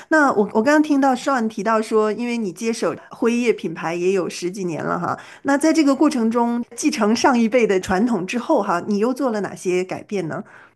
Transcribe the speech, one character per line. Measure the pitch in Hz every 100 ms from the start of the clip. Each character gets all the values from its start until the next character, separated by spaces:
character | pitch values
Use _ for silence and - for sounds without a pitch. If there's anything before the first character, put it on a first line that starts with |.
| -
那 | 311 277
我， | - 202
我 | 220
刚 |
刚 | 247 311
听 | 302 277
到 | 269
Sean | 247 285 262 220
提 | 220
到 | 208 220
说， | 220 220 214
因 | 214 240
为 | 233
你 | 202
接 | 165 226
手 | 233 185 117 -
辉 | - 233
夜 | 240 240
品 | 220 -
牌 | 175 160
也 | 175 180
有 | 196 -
十 | - 175
几 | 202
年 | 180 147
了 | 156 175
哈， | 165 - - -
那 | 277 277
在 | 320
这 | 320
个 | 277 269
过 | 302
程 | 254 226
中， | 240 240 240 - -
继 | 302
承 | - 208 240
上 | 311 240
一 | 226
辈 | 247 208
的 | 190
传 | 185 185 240
统 | 202 185
之 | 233
后 | - 277
哈， | 202 175 -
你 | 202
又 | 233
做 | 254 262
了 | 214
哪 | 185
些 | - 180 180
改 | 185 156
变 | - 196 160
呢？ | 147 - - -